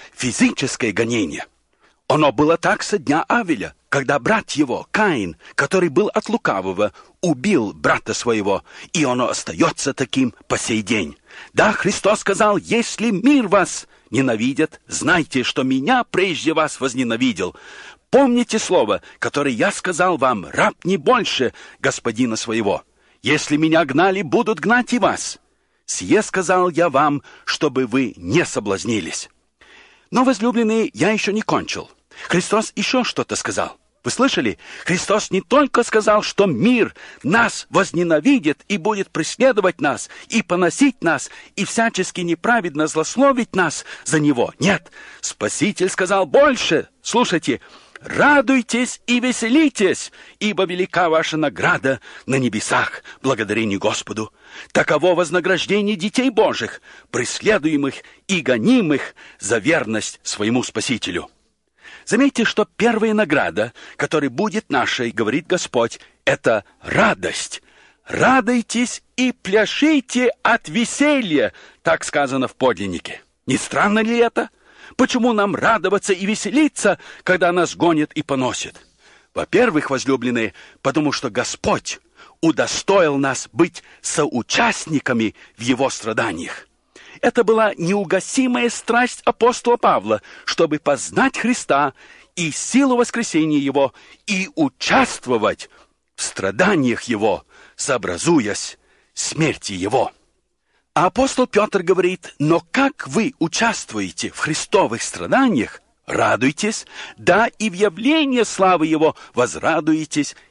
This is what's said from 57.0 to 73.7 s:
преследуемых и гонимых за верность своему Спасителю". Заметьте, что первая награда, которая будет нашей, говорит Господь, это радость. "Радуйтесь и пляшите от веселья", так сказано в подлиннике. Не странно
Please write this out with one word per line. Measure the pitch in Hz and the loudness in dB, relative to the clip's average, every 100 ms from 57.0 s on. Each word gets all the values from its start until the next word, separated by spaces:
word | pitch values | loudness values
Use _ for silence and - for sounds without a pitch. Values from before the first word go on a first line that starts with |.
| - | -8
преследуемых | 117 120 - 185 214 151 147 135 - - - - | -6 -4 -2 0 0 2 0 -2 -6 -16 -16 -4
и | 185 | -2
гонимых | 143 120 165 254 170 139 - - - - | 0 2 4 4 4 0 -2 -16 -20 -12
за | - 113 | -2 -2
верность | 110 160 107 110 - - | 2 0 0 -4 -6 -10
своему | - - 107 123 | -10 -4 0 0
Спасителю". | 113 110 - 113 - 85 - _ _ _ _ _ - - - | -2 -4 -4 -4 -4 -6 -8 _ _ _ _ _ -20 -16 -4
Заметьте, | 220 277 - | 2 2 2
что | 220 - 214 | -2 0 -2
первая | - 220 220 220 | 0 0 2 0
награда, | 214 202 143 92 82 120 - - - | 0 2 0 0 -2 -4 -6 -16 -6
которая | 143 156 139 | -2 0 -2
будет | 123 208 196 - | -2 -2 -4 -2
нашей, | 135 110 - 117 | -2 0 -2 -4
говорит | 113 107 139 - | -2 -2 -2 -2
Господь, | 180 - 123 117 - - _ - | -4 -2 -2 -2 -4 -20 _ -2
это | 139 131 110 - _ | 0 2 0 -2 _
радость. | - - 214 95 87 - - - _ _ _ _ - | -4 2 2 0 -4 -6 -10 -12 _ _ _ _ -8
"Радуйтесь | - 208 262 214 247 - 233 247 - _ - | 0 4 4 2 0 0 -2 -4 -6 _ -2
и | 254 | -2
пляшите | - - 208 202 - 302 302 - 240 247 - | -2 0 0 2 2 4 2 0 0 0 0
от | 208 226 - | 0 0 0
веселья", | 175 233 - 294 285 208 147 104 - - _ | -2 -2 2 2 2 2 0 0 -4 -20 _
так | - 160 | -2 0
сказано | - 147 139 135 123 | -2 -2 -2 -2 -4
в | - | 0
подлиннике. | 131 95 98 85 - - _ _ - | 0 0 -4 -8 -10 -18 _ _ -4
Не | - | -4
странно | - | -2